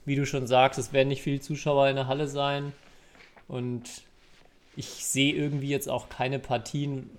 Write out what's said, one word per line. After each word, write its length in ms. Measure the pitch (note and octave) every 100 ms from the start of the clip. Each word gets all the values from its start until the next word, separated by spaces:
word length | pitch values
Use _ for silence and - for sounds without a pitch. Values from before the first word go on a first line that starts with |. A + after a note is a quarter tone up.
wie 100 | - C#3
du 100 | C#3
schon 200 | C#3+ B2
sagst, 320 | B2+ C3 C3
es 140 | A#2
werden 160 | C#3 C3+
nicht 140 | C3+
viele 180 | - C#3
Zuschauer 480 | - D3 D#3 C#3+ C3+
in 80 | C3+
der 100 | C3
Halle 220 | C3+ D3
sein. 440 | C#3 C#3 C#3+ C#3+ - - - - - - - -
Und 360 | B2+ B2 B2 A#2+ - - _ _ - - _ _ -
ich 100 | -
sehe 460 | - - C3 C#3
irgendwie 360 | D3 D3 D3 C#3
jetzt 200 | C#3 -
auch 200 | B2 -
keine 300 | - B2+ C3+
Partien, 720 | - A#2+ A2+ D3 C#3+ C3+ -